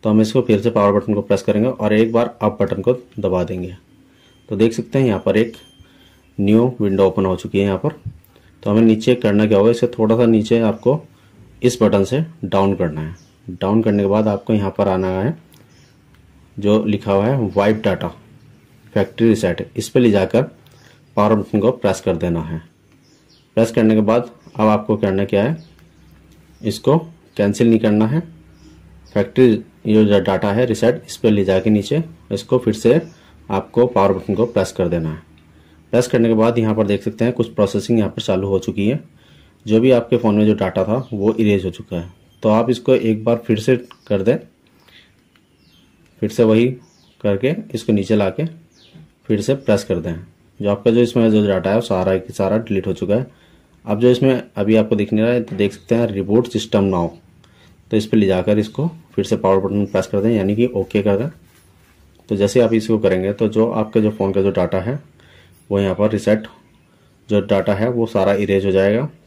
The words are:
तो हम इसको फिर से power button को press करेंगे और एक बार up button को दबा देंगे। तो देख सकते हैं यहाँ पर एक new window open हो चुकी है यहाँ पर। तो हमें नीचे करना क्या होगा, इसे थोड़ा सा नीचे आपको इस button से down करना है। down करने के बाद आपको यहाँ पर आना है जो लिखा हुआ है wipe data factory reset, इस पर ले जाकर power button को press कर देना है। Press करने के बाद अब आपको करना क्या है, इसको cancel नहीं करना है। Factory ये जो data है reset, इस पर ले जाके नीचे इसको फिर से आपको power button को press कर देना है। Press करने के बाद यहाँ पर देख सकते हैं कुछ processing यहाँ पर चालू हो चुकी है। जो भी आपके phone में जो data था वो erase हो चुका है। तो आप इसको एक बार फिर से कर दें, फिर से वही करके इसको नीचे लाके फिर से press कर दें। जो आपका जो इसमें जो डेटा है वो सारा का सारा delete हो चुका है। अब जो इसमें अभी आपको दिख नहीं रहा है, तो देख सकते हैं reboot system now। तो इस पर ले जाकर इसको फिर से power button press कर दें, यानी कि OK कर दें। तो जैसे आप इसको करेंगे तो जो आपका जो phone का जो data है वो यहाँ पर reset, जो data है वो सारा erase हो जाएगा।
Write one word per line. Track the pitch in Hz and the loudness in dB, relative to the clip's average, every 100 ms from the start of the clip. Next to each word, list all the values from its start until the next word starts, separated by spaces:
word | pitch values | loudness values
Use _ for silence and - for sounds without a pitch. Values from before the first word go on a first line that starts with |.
तो | 110 | 2
हम | 107 | 2
इसको | 107 131 | 4 2
फिर | 120 104 | 2 2
से | 113 | 2
power | 110 101 | 2 2
button | 101 98 | 2 0
को | 104 | -4
press | - 101 | 0 -2
करेंगे | - 104 120 | 0 0 0
और | 127 107 | -2 0
एक | 107 113 | 2 2
बार | 113 120 - | 2 -2 -2
up | 107 104 | -4 0
button | 101 98 | -4 -2
को | 98 123 - - | -2 -2 -4 -6
दबा | 98 92 | -2 -2
देंगे। | 85 92 90 90 _ _ _ _ _ _ _ | -4 -6 -10 -14 _ _ _ _ _ _ _
तो | 104 | 0
देख | 113 | 0
सकते | 113 113 135 | 0 -4 0
हैं | 131 | 0
यहाँ | 95 - | 0 0
पर | 101 | 0
एक | 117 - - _ - _ _ _ _ - | -2 -6 -20 _ -20 _ _ _ _ -4
new | 101 110 123 123 | 2 2 2 -2
window | 104 95 95 | -4 2 2
open | 98 95 | 2 -2
हो | 90 | -2
चुकी | 85 98 | -4 -2
है | |
यहाँ | 101 95 | -2 -2
पर। | 151 - - - _ _ _ _ | -4 -8 -16 -16 _ _ _ _
तो | 104 | -2
हमें | 107 | 2
नीचे | 113 110 110 123 | 4 2 2 0
करना | 113 101 107 | 2 2 2
क्या | 104 | 4
होगा, | 107 | 2
इसे | 117 - | 2 -2
थोड़ा | - 110 113 | -2 0 2
सा | 120 | 4
नीचे | 110 110 117 | 2 2 0
आपको | 113 107 123 156 - _ _ _ - - | 0 -2 -2 -2 -4 _ _ _ -20 -2
इस | 123 - | -2 2
button | 107 101 | 2 2
से | 98 135 160 - | 0 -2 -4 -8
down | 92 98 98 | -4 0 0
करना | 90 87 76 | 0 -4 -6
है। | 78 90 _ _ - | -10 -14 _ _ -16
down | 90 95 110 | -6 -2 0
करने | 110 101 | 0 0
के | 98 | 0
बाद | 104 107 | 0 0
आपको | 101 - | -2 -2
यहाँ | 110 98 - | -2 -2 -2
पर | 98 | 0
आना | 92 92 | 0 -2
है | 92 110 160 _ _ _ _ _ _ _ _ _ _ _ - | -2 -4 -6 _ _ _ _ _ _ _ _ _ _ _ -4
जो | 101 107 | 0 2
लिखा | 107 104 107 | 0 -4 0
हुआ | 98 107 | 0 2
है | 135 107 98 | 0 -2 0
wipe | 101 110 | 0 0
data | 110 90 85 - - - - - _ _ - | -2 -4 -6 -10 -20 -20 -20 -20 _ _ -6
factory | 104 98 - 117 | -4 -4 0 2
reset, | 107 90 85 - - | 2 0 -4 -8 -10
इस | 110 | -2
पर | 131 | 2
ले | 120 | 2
जाकर | 101 95 113 151 - _ - - _ _ - | 2 2 0 -2 -8 _ -20 -20 _ _ 0
power | 104 | 2
button | 107 98 107 | 2 0 0
को | 107 | 0
press | - 101 92 | 0 -2 -2
कर | - 87 | -4 -4
देना | 87 85 | -2 -4
है। | 80 80 - _ _ _ _ _ _ _ _ - | -6 -10 -12 _ _ _ _ _ _ _ _ -2
Press | 113 | 0
करने | - 110 | 2 2
के | 107 | 2
बाद | 104 117 120 - - | 2 0 -2 -16 -16
अब | - 110 | 0 2
आपको | 107 - 107 | 2 0 -2
करना | 104 95 | 0 -2
क्या | 101 101 | 0 0
है, | 113 160 - - _ _ - - _ - _ _ | 0 -4 -10 -20 _ _ -20 -20 _ -20 _ _
इसको | 113 - - 160 165 - _ - | -8 -4 0 0 0 -20 _ -2
cancel | 101 101 117 | -2 2 2
नहीं | 113 | 4
करना | 110 107 110 | 2 2 2
है। | 151 170 - - - - - - - - | 0 -6 -18 -20 -20 -20 -20 -20 -20 -8
Factory | 107 98 - 127 107 - _ - | -4 -2 4 4 4 -4 _ 0
ये | 107 | 4
जो | 107 101 | 4 2
data | 92 95 104 | 2 -2 0
है | 104 127 | 0 0
reset, | 104 113 - - | 0 0 0 -8
इस | - | -2
पर | 117 | 0
ले | 104 | 2
जाके | 95 95 110 | 2 0 2
नीचे | 107 98 147 160 - - | 0 0 -4 -4 -14 -10
इसको | 101 - 131 | -10 -2 -2
फिर | 113 | 0
से | 104 117 147 - - _ - - | 0 2 2 0 -20 _ -20 -6
आपको | 98 - - 123 | -6 -4 0 0
power | - 98 | 2 2
button | 95 - | 0 -2
को | 101 117 | -2 0
press | - 92 | -2 -4
कर | - 87 | -2 -2
देना | 85 80 | -2 -4
है। | 78 - _ _ _ _ _ _ | -8 -16 _ _ _ _ _ _
Press | 120 123 | -2 0
करने | 123 117 | 0 2
के | |
बाद | 110 113 120 | 2 2 2
यहाँ | 110 | 0
पर | 107 104 | 0 0
देख | 101 | -2
सकते | - 107 | -4 -4
हैं | 117 | -4
कुछ | 120 110 | -2 -4
processing | - 98 104 - 117 | 0 0 0 0 0
यहाँ | 101 | 0
पर | - | -4
चालू | - 95 98 | -4 -2 0
हो | 95 | -2
चुकी | 101 95 101 | -2 -2 -2
है। | 147 - _ _ - _ _ 110 | -2 -8 _ _ -20 _ _ 0
जो | 110 | 2
भी | 127 | 4
आपके | 120 - 117 | 2 2 0
phone | 110 | 2
में | 104 107 | 2 2
जो | |
data | 107 95 98 | 2 -2 -2
था | 95 117 127 | -2 -2 -4
वो | 107 101 | -2 -2
erase | 113 107 101 | 0 0 0
हो | 92 | -2
चुका | 85 - 87 | -10 -10 -10
है। | 87 - _ _ | -10 -18 _ _
तो | 110 | 0
आप | 107 120 | 2 0
इसको | 120 - | -2 0
एक | 131 113 110 | 0 2 -2
बार | 110 117 | -2 -4
फिर | - 107 | -2 -2
से | 107 123 - - - | 0 -2 -2 -20 -6
कर | 101 | -2
दें, | 95 147 - _ _ _ _ - _ _ _ _ _ _ _ _ _ _ _ _ | 0 -2 -4 _ _ _ _ -20 _ _ _ _ _ _ _ _ _ _ _ _
फिर | 107 | -6
से | - | 0
वही | 113 110 123 131 _ _ _ _ | 2 4 2 -2 _ _ _ _
करके | 104 98 127 180 214 | -4 -2 -2 -4 -8
इसको | 113 - | -8 -2
नीचे | 104 92 107 | -2 0 0
लाके | 98 - 160 - _ _ _ - - _ - | 0 -2 -8 -8 _ _ _ -20 -20 _ -4
फिर | 107 | -4
से | 98 - | -2 -4
press | - 101 | 0 -2
कर | - 90 | 0 -4
दें। | 82 85 - _ _ _ | -4 -10 -12 _ _ _
जो | 101 | -4
आपका | 101 123 | 0 2
जो | 117 | 2
इसमें | 120 123 113 | 2 2 2
जो | 107 | 2
डेटा | 104 95 90 | 2 0 0
है | 107 | -2
वो | |
सारा | 117 92 92 95 | -2 -2 0 -2
का | - | -4
सारा | - 95 107 | -4 -2 -2
delete | 113 98 98 | -2 -4 -4
हो | |
चुका | 90 92 | -6 -2
है। | 107 131 _ _ _ _ _ | -2 -2 _ _ _ _ _
अब | - 104 | -6 2
जो | 123 | 2
इसमें | 123 131 123 - - | 4 2 0 -4 -6
अभी | 104 110 | 0 2
आपको | 107 107 | 2 -2
दिख | 104 | 0
नहीं | 107 | 0
रहा | 113 | 0
है, | 123 | 0
तो | 113 98 | -4 -4
देख | 101 | -4
सकते | - - | -4 -4
हैं | 117 117 | -2 -2
reboot | 98 98 107 117 | -4 0 0 0
system | 110 - 107 98 | -6 -2 0 0
now। | 90 85 - _ _ _ _ _ _ _ | 0 -4 -8 _ _ _ _ _ _ _
तो | 110 | -4
इस | 107 | 0
पर | 113 | 0
ले | 98 | 2
जाकर | 92 90 104 | 0 0 -2
इसको | 104 - 160 - _ | -2 -6 -6 -8 _
फिर | - | -8
से | 98 110 | -4 -2
power | 95 98 | 2 0
button | 95 101 101 | 0 -4 -2
press | 95 92 | -4 -4
कर | 101 | -2
दें, | 107 | 0
यानी | 113 98 104 | 0 0 0
कि | 120 | -2
OK | 123 95 107 | -2 -4 -2
कर | 101 98 | 0 -2
दें। | 139 - _ _ _ _ _ _ _ _ _ | -4 -10 _ _ _ _ _ _ _ _ _
तो | 104 | 0
जैसे | 101 127 | 2 2
आप | 113 | 2
इसको | 113 110 107 | 2 0 0
करेंगे | 104 92 95 | 2 0 -2
तो | 101 110 | -2 -2
जो | 110 113 | 0 0
आपका | 110 107 113 | 0 -2 0
जो | 107 | 0
phone | 107 98 | -2 -2
का | 95 | 0
जो | 98 | 0
data | 92 87 95 | 0 -2 -2
है | 95 143 - _ _ - _ _ _ | -4 -8 -10 _ _ -20 _ _ _
वो | 101 | -2
यहाँ | 98 | -2
पर | 92 104 | 0 -2
reset, | 104 98 110 - - _ _ _ _ _ _ _ | 0 0 -2 -2 -20 _ _ _ _ _ _ _
जो | 104 | -2
data | 98 101 92 | 0 -2 0
है | 98 113 | -2 -2
वो | 120 110 | -2 -2
सारा | 104 95 101 | 0 0 0
erase | 101 98 98 | 0 0 2
हो | |
जाएगा। | 95 98 110 147 - | 2 2 0 -4 -10